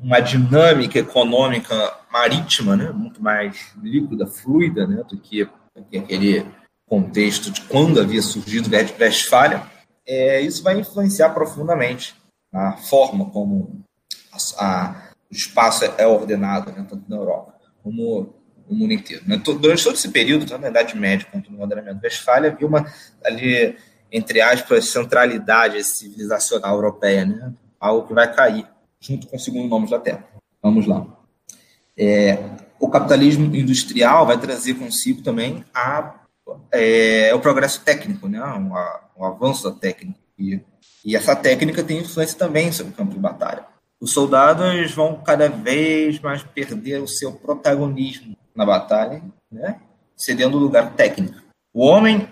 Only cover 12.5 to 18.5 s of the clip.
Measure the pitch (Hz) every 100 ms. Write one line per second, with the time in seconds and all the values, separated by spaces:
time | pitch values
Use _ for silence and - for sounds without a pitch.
12.5 | 95 98 - - 139 131 101 98 104 101
13.5 | 190 175 - - _ - - _ - -
14.5 | - 98 92 90 - - _ _ - -
15.5 | - 113 - 113 - 113 107 107 104 98
16.5 | 98 - 95 98 98 - 104 92 85 -
17.5 | _ _ _ 104 113 117 190 - _ _